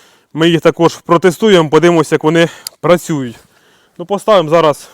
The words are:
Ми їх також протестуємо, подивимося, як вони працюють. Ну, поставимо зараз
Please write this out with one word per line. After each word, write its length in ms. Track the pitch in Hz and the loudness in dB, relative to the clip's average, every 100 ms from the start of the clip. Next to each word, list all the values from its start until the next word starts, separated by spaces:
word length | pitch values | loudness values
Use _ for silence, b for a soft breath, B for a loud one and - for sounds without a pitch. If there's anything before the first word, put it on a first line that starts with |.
| b b b | b b b
Ми 160 | 147 170 | -2 0
їх 120 | 160 | 0
також 360 | 165 156 165 - | 0 0 -2 -2
протестуємо, 720 | - 165 185 160 220 180 156 | -2 0 0 0 2 2 2
подивимося, 460 | 156 170 170 147 160 | 2 2 2 0 -2
як 80 | |
вони 260 | 156 170 170 B B - | 0 0 0 B B -6
працюють. 560 | 151 180 - 151 123 110 b b b b b - | -2 0 -2 -8 -8 -14 b b b b b -20
Ну, 80 | 175 | -10
поставимо 440 | 202 - 202 156 | -6 0 0 2
зараз 400 | 170 160 139 - | 0 0 -2 -8